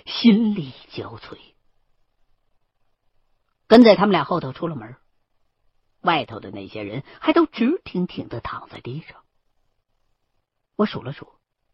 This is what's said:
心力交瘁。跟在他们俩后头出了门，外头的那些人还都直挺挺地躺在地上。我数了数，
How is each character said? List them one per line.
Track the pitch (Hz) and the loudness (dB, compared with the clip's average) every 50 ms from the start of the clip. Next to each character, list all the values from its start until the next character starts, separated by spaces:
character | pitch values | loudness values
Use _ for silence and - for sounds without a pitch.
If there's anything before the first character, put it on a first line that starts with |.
| - | -16
心 | - - - - 233 202 214 233 214 208 | -12 -6 2 4 4 6 6 4 0 -2
力 | 180 147 131 123 - - - | -4 -6 -10 -12 -18 -20 -18
交 | - - 104 98 113 | -14 -14 -14 -14 -14
瘁。 | 107 - - - - - - _ _ _ _ _ _ _ _ _ _ _ _ _ _ _ _ _ _ _ _ _ _ _ _ _ _ _ _ _ _ _ _ _ _ _ _ _ _ _ _ _ _ _ | -18 -18 -20 -20 -20 -20 -20 _ _ _ _ _ _ _ _ _ _ _ _ _ _ _ _ _ _ _ _ _ _ _ _ _ _ _ _ _ _ _ _ _ _ _ _ _ _ _ _ _ _ _
跟 | - 220 240 247 | 6 8 10 10
在 | 220 196 | 10 8
他 | - 196 | 6 4
们 | 214 190 | 2 2
俩 | 165 139 | 2 0
后 | - 185 170 | -2 -4 -6
头 | - 135 131 | -6 -6 -10
出 | - - 170 | -8 -8 -8
了 | 160 | -8
门， | 143 107 113 127 _ _ _ _ _ _ _ _ _ _ _ _ _ _ _ _ _ _ _ _ _ - | -8 -12 -16 -18 _ _ _ _ _ _ _ _ _ _ _ _ _ _ _ _ _ _ _ _ _ -4
外 | 175 170 151 120 | -2 -2 -2 -4
头 | - 113 101 | -6 -12 -14
的 | 92 98 101 | -14 -14 -14
那 | 104 98 98 | -14 -16 -14
些 | - 107 104 | -12 -12 -12
人 | 98 107 131 - - - - | -10 -10 -12 -12 -14 -16 -8
还 | - - 311 | -2 0 2
都 | 339 330 | 2 2
直 | - - - 233 240 330 - - | 0 0 -2 -2 -2 -2 -2 -6
挺 | - - 180 180 | -8 -6 -6 -6
挺 | - - - - - | -6 -6 -12 -14 -12
地 | - 117 | -12 -12
躺 | - - - - - - | -12 -12 -12 -12 -16 -18
在 | - - | -20 -18
地 | - 120 127 156 | -14 -14 -14 -14
上。 | - - - - _ _ _ _ _ _ _ _ _ _ _ _ _ _ _ _ _ _ _ _ _ _ _ _ _ _ _ _ _ _ _ | -14 -16 -20 -20 _ _ _ _ _ _ _ _ _ _ _ _ _ _ _ _ _ _ _ _ _ _ _ _ _ _ _ _ _ _ _
我 | - 208 | -4 -4
数 | 208 - 156 113 | -4 -4 -8 -10
了 | 127 143 | -12 -14
数， | - - - _ _ _ _ _ _ _ _ | -14 -16 -20 _ _ _ _ _ _ _ _